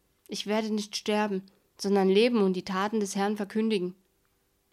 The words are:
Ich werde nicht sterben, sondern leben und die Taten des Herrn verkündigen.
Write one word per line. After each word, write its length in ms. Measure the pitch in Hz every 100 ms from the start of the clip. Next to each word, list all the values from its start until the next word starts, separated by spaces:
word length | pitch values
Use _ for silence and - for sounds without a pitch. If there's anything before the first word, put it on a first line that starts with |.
| _ _ -
Ich 200 | 202 196
werde 260 | 220 220
nicht 220 | 214 208 -
sterben, 480 | - 208 214 190 190 _ _ -
sondern 300 | 196 202 190
leben 340 | 196 247 233
und 120 | 196
die 100 | 185
Taten 360 | 180 185 208 220
des 180 | 196 196
Herrn 180 | 202 214
verkündigen. 600 | 196 220 220 208 180 180 _ _ _ _ _ _ _